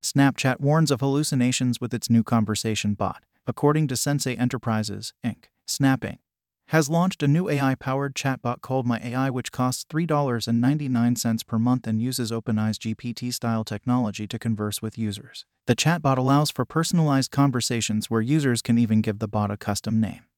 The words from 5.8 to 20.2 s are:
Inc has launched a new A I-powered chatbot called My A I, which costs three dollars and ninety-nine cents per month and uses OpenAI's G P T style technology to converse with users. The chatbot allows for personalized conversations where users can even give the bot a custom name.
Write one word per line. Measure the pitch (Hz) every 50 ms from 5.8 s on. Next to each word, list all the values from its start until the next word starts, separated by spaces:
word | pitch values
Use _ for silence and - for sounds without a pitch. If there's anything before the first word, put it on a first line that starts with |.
| 139 135 131 120 -
Inc | - - - _ _ _ _ _ _ _ _ _ _
has | - 160 156 135
launched | 160 165 175 190 - - 156
a | 143
new | 143 165 180 -
A | 151 143
I-powered | 139 135 131 127 - 135 135 139 139 139 139
chatbot | - - 135 131 127 _ 120 120 -
called | - - 131 135 127
My | 123 120 110 -
A | 123 117
I, | 127 131 135
which | 123 127 117 - -
costs | - 127 127 123 - - _
three | - 156 170
dollars | 165 156 147 143 135 120 117 104 -
and | 117 117
ninety-nine | 120 131 147 151 147 135 127 120 120 120 120
cents | 117 - 120 113 113 -
per | _ - 110
month | 113 123 127 127 -
and | 117 110 110
uses | 113 127 127 - 123 107 117
OpenAI's | 113 113 - 113 107 107 110 107 -
G | - 113 110
P | - - 123 117
T | - - 123
style | 120 - - 120 113 110 110
technology | - 110 101 _ 127 123 123 123 110 98 - 107
to | 101 - 117
converse | - 123 113 101 107 104 101 -
with | - 110 - -
users. | 113 107 101 104 - - - - - _ _ _ _
The | - 123
chatbot | - - 151 170 175 156 139 131 127
allows | 127 131 139 143 151 147
for | - - 127
personalized | - - 156 165 - - 170 160 151 139 135 131 -
conversations | - - 139 143 120 123 117 - 127 117 107 - 107 107 107 -
where | 117 113
users | 110 120 147 160 143 135 120 117 -
can | - 117 117
even | 120 107 110 110 107
give | 113 104 104
the | - 104
bot | - 107 104 101
a | 104
custom | 104 - - 104 - - 117 117 110
name. | 110 95 - -